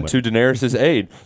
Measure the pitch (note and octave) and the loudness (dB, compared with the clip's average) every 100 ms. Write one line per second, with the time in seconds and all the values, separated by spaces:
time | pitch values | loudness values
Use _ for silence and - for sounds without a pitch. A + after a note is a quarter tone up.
0 | D2+ C3 A#2 A2+ B2+ A#2+ B2+ B2 D3 C3+ | 0 -2 0 2 2 0 -2 0 0 0
1 | - - | -2 -10